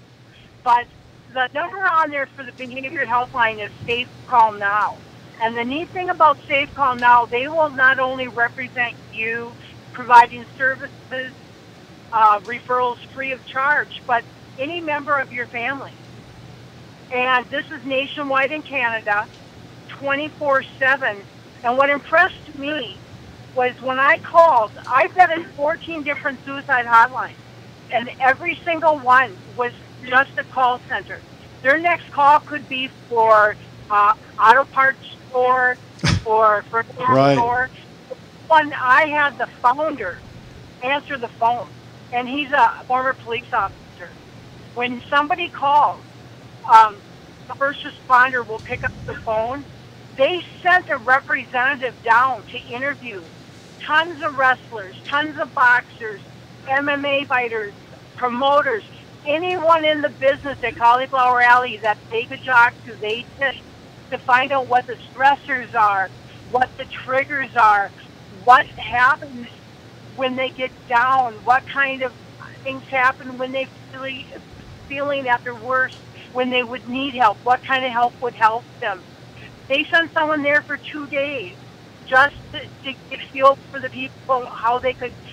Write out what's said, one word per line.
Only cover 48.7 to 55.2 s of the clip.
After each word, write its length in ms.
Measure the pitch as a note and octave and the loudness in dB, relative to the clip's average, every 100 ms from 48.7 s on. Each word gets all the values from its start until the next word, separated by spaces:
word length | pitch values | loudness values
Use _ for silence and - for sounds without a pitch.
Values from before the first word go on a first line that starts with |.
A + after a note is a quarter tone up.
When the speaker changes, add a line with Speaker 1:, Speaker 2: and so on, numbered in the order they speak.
| B3 | -6
Speaker 1:
up 80 | B3+ - B3 | -6 -8 -12
the 80 | |
phone. 500 | A3 - A3 A#3 C#4+ C4+ - - - - - | -10 -4 -2 -2 -6 -12 -20 -20 -20 -12 0
They 280 | C#4+ F4+ - - | 0 0 -8 -4
sent 280 | F4+ F4+ F4 | 2 2 2
a 80 | C#4 | -4
representative 960 | A3 C4+ C4+ D4 A#3 B3+ C4 C#4 B3+ - | 2 2 2 -6 -4 -2 -2 -2 -6 -6
down 400 | A3+ A3+ C4 A3+ - | 2 2 2 -2 -10
to 100 | B3 | -16
interview 640 | - A#3+ C#4 B3+ A#3+ G3 E3 - - - - - | -12 -8 -8 -8 -12 -14 -16 -20 -20 -20 -20 -16
tons 420 | - D4+ E4+ D4 | -2 0 0 -4
of 160 | D#4 C4+ | -6 0
wrestlers, 560 | C4 B3 - A3+ F#3 - - | 0 0 -6 -14 -14 -16 -4
tons 320 | C#4+ | -4